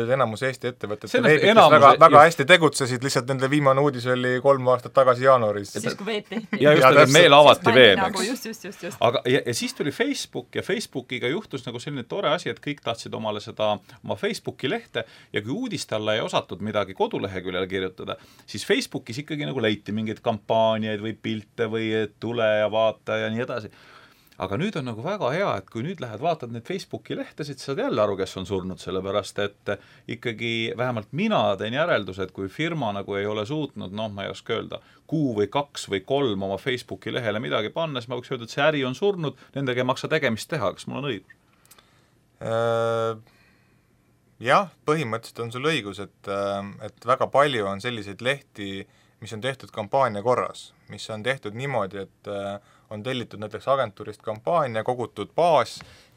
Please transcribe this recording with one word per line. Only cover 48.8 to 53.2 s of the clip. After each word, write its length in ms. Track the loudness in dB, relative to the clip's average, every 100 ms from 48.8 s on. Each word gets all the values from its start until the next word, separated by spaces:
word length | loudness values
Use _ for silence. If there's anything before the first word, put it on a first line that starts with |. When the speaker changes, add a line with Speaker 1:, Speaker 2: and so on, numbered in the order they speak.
| -16 _ _ -20
Speaker 1:
mis 80 | -16
on 80 | -10
tehtud 300 | -8 -8 -12
kampaania 500 | -10 -2 0 0 0
korras, 500 | 0 0 -2 -8 -20 _ -20
mis 160 | -16 -12
on 140 | -8
tehtud 320 | -6 -6 -8 -10
niimoodi, 480 | -6 -4 -4 -8
et, 240 | -14 _ -10
äh, 300 | -8 -8 -10 _ _ -16
on 120 | -12
tellitud 360 | -8 -8